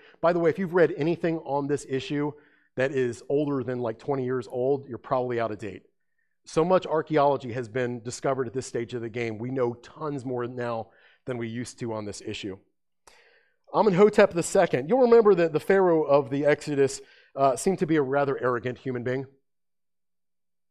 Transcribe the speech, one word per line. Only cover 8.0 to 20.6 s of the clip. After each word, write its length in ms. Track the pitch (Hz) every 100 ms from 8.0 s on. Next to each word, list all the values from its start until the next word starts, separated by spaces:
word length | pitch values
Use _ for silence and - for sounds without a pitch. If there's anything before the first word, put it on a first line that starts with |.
discovered 460 | 110 - 147 131 120
at 60 |
this 120 | 123 120
stage 300 | 123 117 123
of 60 |
the 80 | 113
game. 280 | 113 117 107
We 140 | 123
know 240 | 131 120 120
tons 500 | - 156 156 143 123
more 220 | 123 120
now 400 | 127 120 117 110 _ _ _ -
than 120 | 123
we 100 | 117
used 320 | 117 120 -
to 140 | 120
on 120 | 110 104
this 160 | 101
issue. 360 | 110 104 104 95 _ _ _ _ _ _ _ _ _ _ _
Amenhotep 600 | 151 208 175 208 208 202
the 100 | 170
second. 460 | 156 202 170 135 143
You'll 120 | 254
remember 340 | 240 233 214 180
that 180 | 170
the 60 | 151
Pharaoh 440 | - 196 180 160
of 260 | 147 143 127
the 160 | 139 147
Exodus, 560 | 151 - 143 139 - - _ _ -
uh, 200 | 139 123
seemed 240 | - 185
to 80 | 170
be 100 | 160
a 40 |
rather 360 | 131 139 139 139
arrogant 380 | 127 123 123 123
human 240 | 131 123
being. 240 | 120 131 135 _ _ _ _ _ _ _ _ _ _ _ _ _